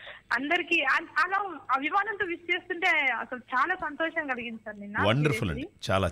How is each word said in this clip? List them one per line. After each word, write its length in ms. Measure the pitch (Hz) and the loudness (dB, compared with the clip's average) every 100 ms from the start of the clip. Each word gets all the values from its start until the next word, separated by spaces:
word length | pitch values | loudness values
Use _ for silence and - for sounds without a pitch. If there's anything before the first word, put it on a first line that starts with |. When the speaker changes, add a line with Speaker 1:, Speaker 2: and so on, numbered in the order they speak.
| - - - | -16 -14 -4
Speaker 1:
అందరికీ 480 | 233 285 349 330 339 | -2 2 0 2 2
అ-, 260 | 269 285 330 294 | 4 2 0 0
అలా 400 | 359 392 403 311 - | 2 2 -2 -6 -2
అభిమానంతో 560 | 262 294 392 415 403 381 | 0 2 0 0 -2 -4
విష్ 280 | 339 - | -4 -2
చేస్తుంటే 320 | 359 349 349 359 320 269 | -4 -4 -2 2 2 2
అసలు 260 | 226 226 247 | 0 -4 -10
చాలా 360 | - 254 311 | -2 0 2
సంతోషం 520 | 370 320 285 320 320 294 | 0 -4 -2 -2 -2 -4
కలిగింది 340 | 247 233 226 | -4 -6 -10
సార్ 160 | - 208 | -12 -12
నిన్న. 220 | 202 208 202 | -6 0 2
Speaker 2:
Wonderful 440 | 127 151 127 101 | 4 2 2 -2
అండి, 120 | 73 | -2
Speaker 1:
Seriously. 320 | 339 - - | -6 -6 0
Speaker 2:
చాలా, 160 | 95 90 | 2 2